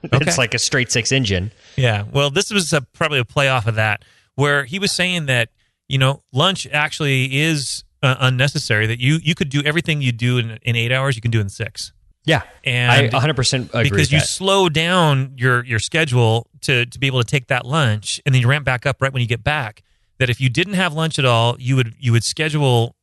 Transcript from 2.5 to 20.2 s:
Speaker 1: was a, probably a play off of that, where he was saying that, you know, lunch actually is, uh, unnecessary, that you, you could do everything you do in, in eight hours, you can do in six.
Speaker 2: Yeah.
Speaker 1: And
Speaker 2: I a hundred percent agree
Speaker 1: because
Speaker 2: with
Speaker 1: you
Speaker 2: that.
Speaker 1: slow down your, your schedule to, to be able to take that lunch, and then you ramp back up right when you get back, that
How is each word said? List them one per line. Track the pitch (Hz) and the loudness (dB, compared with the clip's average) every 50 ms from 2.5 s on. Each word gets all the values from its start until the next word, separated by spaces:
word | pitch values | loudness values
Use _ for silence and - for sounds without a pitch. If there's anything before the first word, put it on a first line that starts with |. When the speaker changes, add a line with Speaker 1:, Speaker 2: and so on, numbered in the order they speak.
Speaker 1:
was | 220 202 175 151 170 | 0 -2 0 0 -2
a, | 151 | -2
probably | 123 _ _ - 170 156 147 | -2 _ _ -4 -4 0 0
a | 135 120 | -2 -2
play | - - 151 139 135 | -2 0 0 2 2
off | 131 127 101 | 2 0 0
of | 117 110 | -2 0
that, | 110 110 107 104 - - _ _ _ _ _ _ | 0 0 0 0 -2 -6 _ _ _ _ _ _
where | - 139 143 143 143 139 | 0 2 2 2 0 0
he | 120 151 | -2 -6
was | 196 196 196 | -4 -2 -2
saying | - - 175 180 180 175 156 | 0 0 -2 0 0 -4 -2
that, | 139 127 120 117 - _ _ _ _ _ _ _ _ | 0 0 0 0 -4 _ _ _ _ _ _ _ _
you | 135 | 0
know, | 135 135 131 135 135 _ _ | 2 2 2 0 -2 _ _
lunch | - 127 160 185 190 - - - | -2 0 2 2 0 -2 -6 -4
actually | 139 147 151 139 - - 160 143 135 131 127 131 131 139 | -2 -2 -2 -2 -4 -4 -2 0 0 0 0 0 0 0
is, | 151 165 160 147 131 - - - - _ _ _ - | 0 0 0 0 -2 -6 -8 -10 -12 _ _ _ 0
uh, | 131 131 - | 0 2 2
unnecessary, | 131 127 131 123 131 143 - 151 - - 110 107 107 | 2 0 2 2 0 0 0 -4 -2 0 0 0 2
that | 110 113 120 | 0 -2 0
you, | 123 131 156 165 - | 0 0 0 2 0
you | 151 175 | -2 -2
could | - - 139 | -2 -2 -2
do | 135 143 143 | 0 0 0
everything | 151 151 170 165 - 156 147 139 | 0 0 0 -2 -2 -2 0 0
you | 127 | -2
do | 120 110 123 123 123 | -2 0 0 0 0
in, | 123 113 117 110 110 | 0 -2 -4 -8 -8
in | _ 123 113 | _ -2 -2
eight | 117 113 120 | -2 0 0
hours, | 127 131 135 139 131 | 0 0 0 -2 -2
you | 117 110 | -2 -2
can | 117 | 0
do | 113 110 | 0 0
in | 104 98 | -2 -2
six. | - - 113 - - - - - _ _ _ _ _ _ _ | -6 -10 -10 -10 -10 -14 -14 -14 _ _ _ _ _ _ _
Speaker 2:
Yeah. | - 160 135 - - - - - | 0 0 0 0 -6 -20 -8 -4
Speaker 1:
And | 135 123 123 123 120 123 - 120 120 117 | -2 -2 0 2 4 4 4 4 2 0
Speaker 2:
I | |
a | 139 | 0
hundred | 123 151 151 | 0 0 0
percent | 123 123 - - 131 120 - - | 0 0 0 0 -2 -4 -4 -2
agree | 120 113 | 0 0
Speaker 1:
because | - 101 | 2 2
Speaker 2:
with | 101 151 127 | 2 2 2
Speaker 1:
you | 143 151 | 2 0
Speaker 2:
that. | 147 | 0
Speaker 1:
slow | - - - 185 190 196 196 190 175 | 0 -4 -4 -2 0 2 2 2 2
down | 147 160 160 170 185 185 170 156 143 131 131 135 139 | 2 0 0 0 2 2 4 4 2 0 -2 -4 -6
your, | 127 120 131 123 123 123 | -2 0 0 0 0 -2
your | 127 117 110 | -2 -4 -4
schedule | - - - 160 160 151 123 127 117 110 110 117 117 _ _ - | -2 -2 0 -2 0 2 2 2 4 4 2 0 -2 _ _ -8
to, | - - 135 123 120 | -2 0 0 0 0
to | 123 - - | -2 -4 -4
be | 139 | -4
able | 135 131 127 117 | -2 0 0 -2
to | |
take | - - 143 123 | 0 -2 -4 -2
that | _ 139 123 123 | _ -4 -4 -2
lunch, | 120 143 165 143 117 107 107 101 - - - _ | -2 0 0 2 2 0 -2 -4 -8 -10 -4 _
and | 147 131 | 2 2
then | 127 117 | 4 4
you | |
ramp | 120 139 151 139 | 2 2 2 0
back | 135 127 123 - | -2 -2 0 0
up | 143 127 _ | -2 -2 _
right | 135 135 | -2 -2
when | 135 127 120 | 0 -2 -2
you | |
get | 110 120 113 - | -2 -4 -4 -2
back, | - 151 151 127 107 - - _ _ _ _ _ _ _ | -2 -2 -2 -4 -8 -10 -16 _ _ _ _ _ _ _
that | _ | _